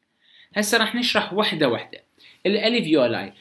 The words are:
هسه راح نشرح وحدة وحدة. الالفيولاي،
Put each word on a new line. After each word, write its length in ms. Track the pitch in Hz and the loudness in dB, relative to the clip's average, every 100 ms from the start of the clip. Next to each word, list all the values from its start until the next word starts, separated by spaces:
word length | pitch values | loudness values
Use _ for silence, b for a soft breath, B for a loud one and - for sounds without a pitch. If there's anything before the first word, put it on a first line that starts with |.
| _ b b b b 202 | _ b b b b -2
هسه 220 | 208 226 | 2 2
راح 180 | 214 240 | 0 -2
نشرح 380 | 247 220 - | 0 0 0
وحدة 360 | 185 208 165 139 | -2 -2 0 0
وحدة. 280 | 113 - - _ _ b b 185 | 0 -8 -18 _ _ b b -2
الالفيولاي، 880 | 202 220 240 165 151 120 107 98 B | 0 0 0 2 2 2 0 -6 B